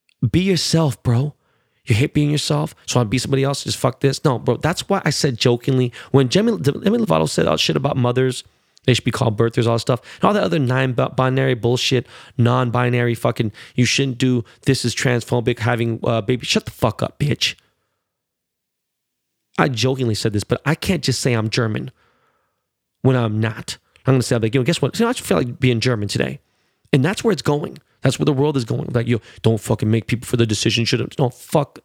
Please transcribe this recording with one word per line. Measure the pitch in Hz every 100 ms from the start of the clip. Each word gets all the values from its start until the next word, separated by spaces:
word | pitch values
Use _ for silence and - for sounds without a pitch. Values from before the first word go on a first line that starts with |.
| _ _ 117
be | 160
yourself, | 185 180 - 165 156 -
bro. | - 117 147 - _ _ _ _ -
You | 110
hate | 147
being | 151 147
yourself, | 147 - 147 156 - -
so | 123
I |
be | 113 127
somebody | - 135
else, | 135 139
just | - 110
fuck | 131 -
this. | 135 135
No, | 156 117
bro, | - 120
that's | 156 175 -
why | 196
I | 165
said | - 147 120
jokingly, | 127 120 - 131 123 - -
when | 135 127
Demi, | 160 233 190
Demi | 143 - 196 240
Lovato | 214 160 156
said | - 160
all | 156
shit | - 151
about | 139 131
mothers, | 123 123 131 123 - _ _ _ -
they |
should | 120
be | -
called | - 120 104
birthers, | 117 - 117
all |
that | 117
stuff, | - 123 - -
and | 190
all |
that | 208
other | 190 165
nine-binary | 123 127 131 120 131 - 131 131 131 120
bullshit, | 113 123 - 127 - - - -
non-binary | 117 123 123 120 123 123 120 113
fucking, | 123 - 107 - - -
you | 120
shouldn't | - 139 120
do, | 127 123 - -
this | - 131 120
is |
transphobic, | - - 120 - 123 117 120
having, | 113 120 117 113
uh, | - 113
baby. | 104 127 139
Shut | 220 -
the |
fuck | - 120 -
up, | - -
bitch. | 147 - - - _ _ _ _ _ _ _ _ _ _ _ _ _ _ _ _ _ _ _ -
I | 147
jokingly | 117 127 135 120 104
said | 113
this, | 104
but | - 117 -
I | 160
can't | - 175
just | - -
say | 139
I'm | 117 110
German | - 113 113 131 - _ _ _ _ _ _ _ _ _ _
when | 131 127
I'm | 113 107
not. | 113 110 - - _ _ -
I'm |
gonna | 131
say, | 117 120
like, | 110 135
"Yo, |
guess | 127 170
what? | 127 -
You | 226
know, |
I |
just | 254 -
feel | 180
like | 127 -
being | 127 117
German | 123 113 104
today." | 123 - 139 _ _ _ _ _
And | 139 135
that's | 214
where | 233
it's | 165
going. | - 147 160 - _ _
That's | 135 -
where | 151
the |
world | 135 147 139
is | 113
going. | 123 -
Like, | 120 117
"Yo, | 113 - -
don't | 113 113
fucking | - 110 107
make | 113 -
people | 117 -
for | 117
the | 117
decision." | 107 123 110 117
Shouldn't. | 117 113 -
No, | 127
fuck | - - 156 143 -